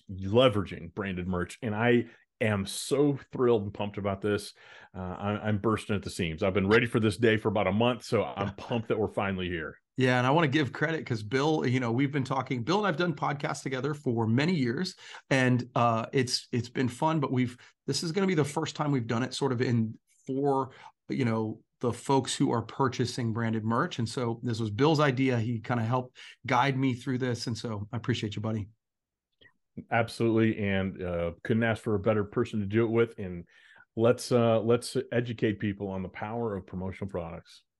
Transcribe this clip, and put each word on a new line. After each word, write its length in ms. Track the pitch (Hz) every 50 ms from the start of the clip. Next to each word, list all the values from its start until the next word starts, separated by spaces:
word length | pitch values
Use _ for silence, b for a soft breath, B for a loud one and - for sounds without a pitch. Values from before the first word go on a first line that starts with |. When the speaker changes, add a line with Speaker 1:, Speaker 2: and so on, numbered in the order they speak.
| _ -
Speaker 1:
leveraging 800 | 95 92 95 98 107 120 135 127 107 104 80 - 87 - 82 85 -
branded 340 | 110 98 98 90 90 90 95
merch. 280 | 92 87 87 - - -
And 120 | 127 110 104
I 340 | 107 117 120 120 120 113 B B B B B _ -
am 240 | 120 110 104 98 95
so 520 | - - - - - 143 135 147 147 139 123 - _
thrilled 320 | - 135 127 120 117 107 101
and 100 | 101 -
pumped 240 | - 104 104 101
about 220 | 104 98 101 98 95
this. 340 | - 104 101 104 - - - B B B B B B B -
Uh, 60 | 95
I'm, 400 | 92 90 90 - 101 101 107 104
I'm 160 | 104 107 107 98
bursting 360 | 104 113 107 104 - - 104
at 80 | 95 -
the 60 | -
seams. 340 | - - 92 82 80 78 101
I've 100 | 95 95
been 140 | 101 95
ready 180 | 98 110 120 123
for 140 | 117 - 117
this 160 | 107 110 -
day 220 | - 113 110 110
for 100 | 107 -
about 200 | 110 101 107 98
a 40 | 92
month, 320 | 98 107 120 123 123 107 -
so 220 | - 123 104 92
I'm 220 | 67 64 101 101
Speaker 2:
Yeah. 60 | 98 98
Speaker 1:
pumped 320 | - - - 127 117 107 -
that 100 | 117 110
we're 80 | 104
finally 400 | 95 - 120 104 98 98 92 90
here. 300 | 87 87 82 76 71 - _ _ _ -
Speaker 2:
Yeah, 220 | - 127 127 127
and 100 | 123 123
I 40 | 131
wanna 180 | 143 170 165 135
give 240 | 127 156 143 120 -
credit 320 | - 156 156 160 147 113
'cause 180 | - 123 104 107
Bill, 420 | 104 135 131 143 160 156 156 147
you 140 | 127 123 131
know, 140 | 123 117 117
we've 180 | 131 143 135
been 140 | 147 143 123
talking, 380 | - 135 135 123 - 135 120 113
Bill 160 | 147 180 208
and 80 | 208
I've 100 | 190 156
done 160 | 151 180 175 156
podcasts 500 | - 147 143 143 143 - 165 147 - -
together 300 | 139 131 127 127 147 151
for 340 | 147 - 131 117 117 113
many 280 | 110 113 131 147 175 190
years, 400 | 147 127 117 120 - 185 185 - B B B B B B B
and, 400 | 139 131 127 123 127 123 123 - -
uh, 340 | 123 120 117 113 110 117 -
it's, 380 | - 139 127 123 - - - -
it's 160 | - 120 117
been 220 | - - 139 131 120
fun, 320 | - - 160 160 160 156
but 100 | 135 -
we've, 260 | 135 127 127 117 - B B B B B -
this 160 | - 139 - 180
is 80 | 165
gonna 160 | 156 175 196
be 80 | 190 185
the 80 | 151 139
first 320 | 147 - 165 156 147 -
time 160 | - 151 143
we've 160 | 143 127 113
done 160 | 110 120 113 127
it 100 | 127 -
sort 200 | - 143 131 127
of 80 | 117
in 360 | 127 127 120 117 110 107 - - _ _ _ _ -
for, 440 | - 131 135 143 143 135 135 131 127 B B B B B _ _ -
you 160 | 135 139 127
know, 340 | 117 113 113 110 107 - - _ _ _ -
the 100 | - 120
folks 440 | 113 - - - 139 135 131 - -
who 160 | - 143 135
are 100 | 123 113
purchasing 720 | 101 - - - 135 123 - - 123 117 - 131 120 113 104
branded 320 | 117 117 113 110 113 107
merch. 320 | 113 117 120 175 170 -
And 100 | - 117
so 320 | 110 - 139 123 113 113 - -
this 160 | 123 110 110
was 100 | 113 107
Bill's 300 | 104 104 139 156 160 147
idea. 400 | 151 143 123 127 135 131 123 117
He 200 | 107 120 120 107
kinda 240 | - - 123 117 110
helped 320 | 113 131 127 127 - B B B B B B -
guide 320 | 117 127 120 131 139 131
me 160 | 131 135 131 120
through 240 | 123 - 139 127
this. 300 | 123 131 123 117 - -
And 100 | 127 113
so 300 | - - 117 107 104 104 -
I 60 | -
appreciate 380 | 113 - - 117 - 113 104 -
you, 80 | 110 107
buddy. 260 | 110 110 110 104 - _ _ _ _ _ _ _ _ _ _ _ _ _ _ b b b _ _ _ - - - -
Speaker 1:
Absolutely. 680 | 120 117 117 113 - - 117 113 110 113 113 110 - - 101
And, 380 | 101 98 95 95 95 - -
uh, 300 | 90 78 87 85 85 85 82 - -
couldn't 200 | - 117 113 117
ask 180 | 113 110 -
for 140 | - 117 104
a 40 | 98
better 240 | 92 113 107 107 98
person 360 | - - 127 120 - - 107
to 80 | 101
do 180 | 98 107 113 117
it 60 | 110
with. 260 | 113 117 117 117 -
And 260 | - 101 92 90 87 85 b b b b b b b b b -
let's, 360 | 113 113 117 123 - - -
uh, 300 | 127 117 117 117 113 113
let's 340 | 101 113 117 117 - - - 131 - -
educate 460 | 117 120 123 120 117 - 127 113 101
people 300 | - 113 104 98 101 101
on 160 | 95 95 95 92
the 60 | 90
power 460 | - - 110 107 113 120 117 113 101
of 120 | 92 85
promotional 420 | - - 90 92 95 92 - 104 98
products. 540 | - 90 85 82 85 - - - - - _ _ _